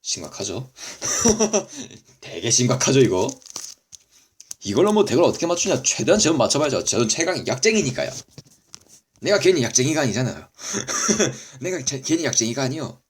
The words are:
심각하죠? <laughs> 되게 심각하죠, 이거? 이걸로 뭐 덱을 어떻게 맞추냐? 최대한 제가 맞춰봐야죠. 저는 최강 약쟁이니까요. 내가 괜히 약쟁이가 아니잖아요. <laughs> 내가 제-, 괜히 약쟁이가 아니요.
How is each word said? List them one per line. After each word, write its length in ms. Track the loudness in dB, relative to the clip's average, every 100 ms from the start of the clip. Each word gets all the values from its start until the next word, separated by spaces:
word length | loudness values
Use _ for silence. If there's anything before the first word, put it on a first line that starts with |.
심각하죠? 680 | -8 -10 -10 -10 -8 -8 -10 -16 -18 -10 -6 2 2 4 2
<laughs> 720 | 0 -4 -16 -16 -20 _ _
되게 280 | -14 -6 0
심각하죠, 500 | 2 2 2 4 6
이거? 300 | 6 4 -2 -4 -16 -16 -16 -18 _ -20 _ _ _ _ -18 -12
이걸로 300 | -4 2 2
뭐 120 | 4 2
덱을 180 | 4
어떻게 240 | 2 2 -4
맞추냐? 360 | -2 0 0
최대한 360 | -2 -2 2 4
제가 160 | 4 2
맞춰봐야죠. 480 | 2 2 0 -2
저는 240 | -2 0 0
최강 380 | 0 -2 -2 -4
약쟁이니까요. 640 | 0 2 2 0 -2 -6 -8 -18 -20 -20 _ _ -20 _ -20 _ _
내가 180 | 0 4
괜히 240 | 4 4
약쟁이가 380 | 2 2 2 2
아니잖아요. 460 | 0 0 -2 -4 -14 _ -8 -8 -6 -4
<laughs> 600 | -2 0 0 -2 -18 -12
내가 220 | -8 -6 -6
제-, 160 | -6
괜히 240 | -2 -2 0
약쟁이가 380 | -2 -2 -2
아니요. 360 | -4 -4 -8 -12 _